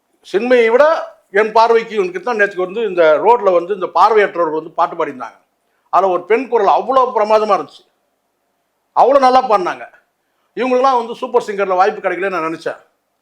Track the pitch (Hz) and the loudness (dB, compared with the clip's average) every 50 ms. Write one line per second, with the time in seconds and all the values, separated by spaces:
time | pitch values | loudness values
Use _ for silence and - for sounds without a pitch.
0 | _ _ _ _ _ - - 190 233 247 254 247 226 226 226 254 294 311 330 - | _ _ _ _ _ -6 -4 -2 0 2 2 4 4 4 4 4 4 4 2 -2
1 | - - - _ _ _ 185 196 220 214 214 226 226 233 233 226 226 - 208 214 | -6 -12 -16 _ _ _ -2 -2 0 2 2 4 4 4 4 2 0 -2 -4 -4
2 | 185 180 175 185 180 247 240 208 202 196 196 180 180 180 190 226 233 208 180 170 | -4 -4 -6 -8 -6 -4 -2 -2 -2 -2 -2 -4 -6 -6 -6 -6 -6 -2 0 2
3 | 165 156 156 139 156 208 240 240 202 202 180 170 170 175 208 190 180 - - 160 | 2 4 2 2 2 2 2 2 2 0 0 0 0 -4 -6 -6 -6 -2 2 2
4 | 185 214 226 214 202 175 147 170 170 156 151 156 156 170 - - 170 175 175 170 | 2 4 4 2 2 0 0 -2 -4 -2 -4 -6 -10 -8 -4 -4 -2 -2 -2 -4
5 | 160 147 131 127 117 110 - _ _ _ _ _ _ _ _ _ _ _ - 170 | -6 -6 -8 -12 -14 -16 -18 _ _ _ _ _ _ _ _ _ _ _ 0 0
6 | 190 190 180 175 180 - 214 247 262 214 233 226 202 175 147 170 190 220 262 269 | 2 2 0 -2 -2 -2 -2 -2 -2 -2 -2 0 2 2 2 0 0 0 0 0
7 | 247 233 208 220 208 214 220 220 214 214 196 170 143 - - - _ _ _ _ | 0 0 0 -2 0 2 2 2 2 2 -2 -2 -4 -6 -16 -20 _ _ _ _
8 | _ _ _ _ _ _ _ _ _ _ _ _ _ _ _ _ _ _ - 139 | _ _ _ _ _ _ _ _ _ _ _ _ _ _ _ _ _ _ 0 2
9 | 180 233 277 277 262 254 254 262 - - 214 196 175 165 139 123 117 - _ _ | 4 4 4 4 4 4 2 2 2 2 0 0 -2 -4 -8 -10 -12 -20 _ _
10 | _ _ _ _ _ _ _ _ _ _ - 185 240 254 254 247 254 269 262 240 | _ _ _ _ _ _ _ _ _ _ -8 -6 -2 -2 0 2 2 2 0 0
11 | 233 226 226 - 254 247 226 240 - 220 202 196 202 190 185 180 190 208 208 196 | -2 -6 -10 -12 -6 -4 -4 -4 -4 -4 -6 -4 -4 -2 0 0 0 0 -2 -4
12 | 190 190 180 170 190 196 185 170 160 160 165 156 - 143 113 - _ _ _ _ | -6 -6 -4 -4 -6 -6 -4 -4 -6 -6 -8 -8 -8 -10 -10 -12 _ _ _ _
13 | _ _ _ _ | _ _ _ _